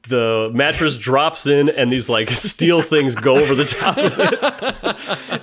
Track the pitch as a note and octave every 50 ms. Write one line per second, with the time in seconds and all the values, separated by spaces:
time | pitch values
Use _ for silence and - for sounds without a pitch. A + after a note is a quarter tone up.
0 | - A#2 B2+ B2 A#2 A2+ A2+ A2 A2 A2 A#2 A#2+ C#3 D#3 D#3 - D#3+ D3+ C3+ A#2
1 | G2+ B2+ C3 C#3 D3+ D#3+ D#3+ - - C#3 C#3+ C#3+ C#3+ D3+ D3+ D3 C3 B2 B2+ C3
2 | A2 - A#2+ A2 A2+ A2 B2 A2+ - G2+ - - E3 E3+ E3+ E3 D#3+ - D#3+ D3+
3 | C#3+ C3 A#2 - A2 C#3+ C3 C#3+ D3+ C3+ C#3 B2+ D3 C#3+ - - - F#3+ G3 C4+
4 | D4+ - - - D4 D#4 - - - C#4+ - - G#3 C4 - - - A#3+ G3 -
5 | - - - - - - F3 -